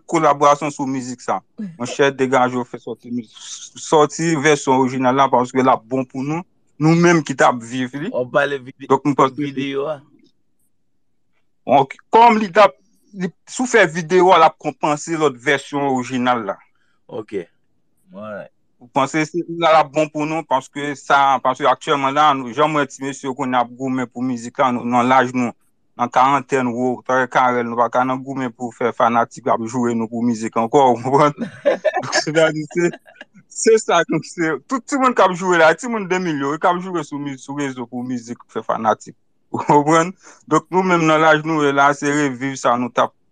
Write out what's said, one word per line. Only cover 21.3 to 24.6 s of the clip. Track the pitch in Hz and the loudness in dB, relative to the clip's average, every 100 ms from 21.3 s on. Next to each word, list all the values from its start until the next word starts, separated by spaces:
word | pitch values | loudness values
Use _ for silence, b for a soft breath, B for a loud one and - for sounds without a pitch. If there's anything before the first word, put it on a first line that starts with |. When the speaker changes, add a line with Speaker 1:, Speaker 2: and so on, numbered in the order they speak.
| 131 | 2
Speaker 1:
paske | 131 127 139 | 0 0 0
aktyèlman | 127 - 143 135 | 0 0 0 0
la, | 143 151 135 | 2 2 2
nou, | 123 | -4
jan | 117 151 | -2 0
mwen | 151 135 | 0 -4
ti | - | -6
mesye | 139 139 139 | -10 -8 -8
kon | 135 131 127 | -6 -2 -2
ap | 120 | -2
goumen | 123 131 131 120 | -4 -6 -4 -6
pou | 120 | -6
mizik | 127 120 120 - | -6 -6 -8 -2